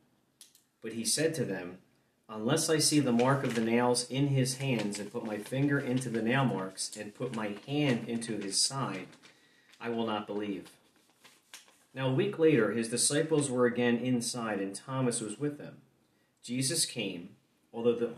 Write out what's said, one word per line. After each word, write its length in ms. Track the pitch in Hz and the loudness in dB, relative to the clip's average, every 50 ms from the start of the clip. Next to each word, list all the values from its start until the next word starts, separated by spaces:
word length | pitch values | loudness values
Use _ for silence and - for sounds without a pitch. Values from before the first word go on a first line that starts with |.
| _ _ _ _ _ _ _ - - - _ _ _ _ _ _ | _ _ _ _ _ _ _ -20 -20 -20 _ _ _ _ _ _
But 120 | - 110 113 | -12 -8 -6
he 100 | 117 104 | -4 -2
said 300 | - - 147 156 160 - | -2 0 2 2 2 0
to 100 | 135 110 | 0 -2
them, 360 | 98 95 90 90 90 90 - _ _ _ _ _ _ _ _ _ | -2 -4 -6 -8 -10 -12 -16 _ _ _ _ _ _ _ _ _
"Unless 440 | - 110 107 107 120 156 160 160 - | -12 -8 -2 0 2 2 2 2 2
I 80 | 160 151 | 2 2
see 200 | 151 - 151 147 | 4 4 4 4
the 120 | 131 123 | 4 4
mark 320 | 117 117 123 131 139 135 135 | 4 4 6 4 4 2 0
of 100 | 123 113 | 0 0
the 80 | 117 | 0
nails 480 | 113 113 117 120 123 123 123 - - - | 2 2 4 4 4 4 4 2 0 -2
in 200 | 123 135 143 139 | 0 0 2 4
his 280 | 135 135 123 - - | 4 2 2 2 0
hands, 400 | - 135 135 123 107 101 101 101 | -2 -2 -2 0 0 0 -2 -4
and 140 | 104 101 104 | -6 -8 -8
put 120 | - 120 110 | -8 -8 -6
my 140 | 110 107 | -6 -6
finger 400 | 104 104 - 127 131 143 143 143 135 | -6 -6 -4 -2 0 2 2 2 0
into 300 | 123 123 127 127 127 113 | 0 0 -2 -2 -2 -2
the 140 | 110 113 110 | -2 -2 0
nail 200 | 113 131 139 135 | 2 2 2 2
marks, 540 | 110 95 92 95 95 - - - - - | 2 0 -2 -4 -6 -8 -8 -10 -8 -8
and 160 | 107 104 104 - | -10 -12 -12 -10
put 220 | - - - 113 | -8 -8 -6 -6
my 200 | 113 107 104 101 101 - | -6 -6 -6 -8 -8 -8
hand 420 | 135 143 147 147 135 120 113 - 120 | -4 0 2 2 2 2 0 -2 -4
into 300 | 117 113 - 113 107 101 | -6 -4 -4 -6 -6 -6
his 200 | 101 98 98 - | -6 -2 0 0
side, 480 | - - 135 135 123 101 95 92 90 - - - - - - _ _ _ _ _ _ _ - - | 0 0 0 -2 -4 -4 -4 -8 -10 -12 -18 -20 -20 -20 -20 _ _ _ _ _ _ _ -16 -10
I 100 | 113 120 | -6 -4
will 180 | 117 113 113 | -2 -2 -2
not 180 | 110 107 107 104 | 0 -2 -2 -4
believe." 460 | - 101 104 104 104 95 - - - - _ _ _ _ _ _ _ _ _ - - - _ _ _ - - - - _ _ _ _ - | -4 -6 -6 -4 -4 -6 -6 -10 -14 -20 _ _ _ _ _ _ _ _ _ -20 -20 -20 _ _ _ -20 -20 -20 -20 _ _ _ _ -6
Now 160 | 131 135 131 | -2 0 2
a 40 | 131 | 2
week 260 | 160 202 202 - 160 | 2 2 0 2 4
later, 320 | 160 160 147 117 107 101 | 6 6 8 6 4 4
his 180 | 110 117 113 - | 2 0 -2 -2
disciples 640 | 123 117 - - 143 151 156 - 160 147 135 123 | 0 0 0 2 2 2 2 2 2 2 2 2
were 160 | 123 123 123 | 2 4 4
again 300 | 120 117 123 120 120 120 | 4 4 4 2 4 2
inside, 640 | 117 123 127 127 117 113 - - 120 113 110 104 98 | 2 2 0 0 0 0 -2 -6 -6 -4 -4 -2 -2
and 140 | 98 98 95 | -4 -4 -6
Thomas 480 | - - 135 131 131 127 120 117 - | -8 -8 -4 -2 0 0 0 0 -2
was 160 | 110 104 104 | -4 -6 -6
with 220 | - 147 147 147 - | -4 -4 -4 -4 -6
them. 180 | 85 - - - - _ _ _ _ _ _ _ _ _ _ _ | -12 -14 -16 -18 -20 _ _ _ _ _ _ _ _ _ _ _
Jesus 420 | - - 123 131 131 131 170 156 - | -10 -6 -4 -2 0 0 0 0 -2
came, 480 | - - 120 101 92 90 85 95 101 - _ _ _ _ _ _ _ | -2 -2 -4 -6 -6 -6 -8 -12 -16 -18 _ _ _ _ _ _ _
although 220 | - 117 117 120 117 | -6 0 2 2 2
the 220 | 117 117 113 - | 2 0 -4 -6